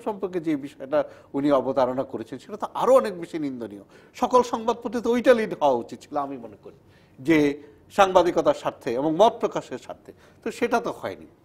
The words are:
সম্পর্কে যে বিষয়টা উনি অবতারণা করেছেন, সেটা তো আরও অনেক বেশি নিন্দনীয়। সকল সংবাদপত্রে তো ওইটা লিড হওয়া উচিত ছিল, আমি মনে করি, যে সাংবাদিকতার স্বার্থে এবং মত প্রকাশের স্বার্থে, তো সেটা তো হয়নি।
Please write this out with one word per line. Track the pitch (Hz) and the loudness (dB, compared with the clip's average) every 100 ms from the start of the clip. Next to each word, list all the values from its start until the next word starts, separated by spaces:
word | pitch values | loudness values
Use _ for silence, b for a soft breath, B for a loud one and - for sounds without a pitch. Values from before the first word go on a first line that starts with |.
সম্পর্কে | 233 202 190 180 | -6 -6 -6 -6
যে | 160 147 | -4 -4
বিষয়টা | 139 - 135 147 139 B B | -6 -14 -4 -2 -2 B B
উনি | 139 143 | -2 2
অবতারণা | 135 123 135 127 127 | 2 2 0 0 0
করেছেন, | 131 110 110 131 | -6 -6 -10 -12
সেটা | - 202 | -14 -10
তো | - | -8
আরও | - 196 | -2 4
অনেক | 262 220 180 | 4 4 -6
বেশি | 165 165 | -8 -6
নিন্দনীয়। | 143 127 110 101 - B B | -6 -6 -10 -12 -18 B B
সকল | - 247 247 | -6 2 2
সংবাদপত্রে | 247 233 226 233 233 240 | 2 -2 -4 -4 -4 -4
তো | 226 | -2
ওইটা | 240 262 | 2 4
লিড | 240 208 175 | 4 2 0
হওয়া | 147 123 | 2 2
উচিত | 113 117 | -2 -14
ছিল, | - 147 | -10 -6
আমি | 139 135 | -6 -8
মনে | 113 101 | -14 -20
করি, | 101 - _ b b b | -20 -20 _ b b b
যে | 131 156 143 143 B B B | 2 4 4 0 B B B
সাংবাদিকতার | - 196 185 170 165 156 | 2 4 6 4 2 0
স্বার্থে | 139 147 - 139 | 0 -2 -6 -4
এবং | 120 156 156 | -2 0 4
মত | 226 226 | 4 4
প্রকাশের | 185 165 - 127 | -4 -4 -8 -12
স্বার্থে, | - - - - b b | -12 -18 -18 -20 b b
তো | - | -10
সেটা | - 233 233 | -4 -2 -2
তো | 180 127 | -2 -8
হয়নি। | 107 85 78 _ | -8 -10 -16 _